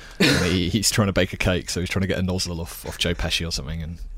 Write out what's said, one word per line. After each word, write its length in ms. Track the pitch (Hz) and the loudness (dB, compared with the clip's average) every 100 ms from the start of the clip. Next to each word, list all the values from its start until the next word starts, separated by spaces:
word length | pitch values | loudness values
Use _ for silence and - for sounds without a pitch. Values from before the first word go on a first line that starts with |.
| - - | -8 0
And 260 | - 85 87 | 2 4 2
he, 180 | 90 87 | 2 2
he's 200 | 110 95 | 2 2
trying 160 | - 98 | 4 4
to 60 | |
bake 200 | 92 90 | 4 2
a 40 | - | 2
cake, 320 | 95 90 - | 2 2 0
so 100 | 87 | -2
he's 100 | 87 | -2
trying 120 | 92 | 0
to 60 | 95 | 0
get 100 | - | 2
a 40 | |
nozzle 380 | 92 92 90 82 | 0 0 -2 -4
off, 220 | 80 - - | -6 -8 -10
off 100 | - | -2
Joe 160 | 87 | -2
Pesci 340 | 87 90 - 82 | 0 0 -2 -2
or 40 | |
something, 300 | 76 67 82 | -4 -4 -6
and, 160 | 80 82 - | -6 -8 -10